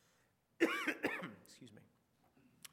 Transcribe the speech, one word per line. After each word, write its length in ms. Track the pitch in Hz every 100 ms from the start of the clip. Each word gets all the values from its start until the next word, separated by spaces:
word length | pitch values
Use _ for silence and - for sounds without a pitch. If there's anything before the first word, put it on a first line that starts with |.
| -
<coughs> 460 | - _ _ _ -
Excuse 1120 | - - 302 - - - 160 98 - - 123
me. 80 | 107 - _ _ _ - - - - -